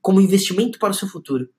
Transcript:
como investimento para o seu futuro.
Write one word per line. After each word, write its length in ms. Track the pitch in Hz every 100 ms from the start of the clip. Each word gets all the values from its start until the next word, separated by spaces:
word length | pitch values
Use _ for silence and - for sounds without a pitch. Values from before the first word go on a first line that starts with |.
como 180 | - 190
investimento 600 | 190 196 196 185 240 -
para 140 | 202
o 20 |
seu 120 | 190 196
futuro. 400 | 175 - 135 127